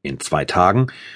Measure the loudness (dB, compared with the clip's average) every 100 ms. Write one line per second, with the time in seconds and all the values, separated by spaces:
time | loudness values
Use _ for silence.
0 | -12 -10 -4 -4 -2 2 4 4 0 -4
1 | -20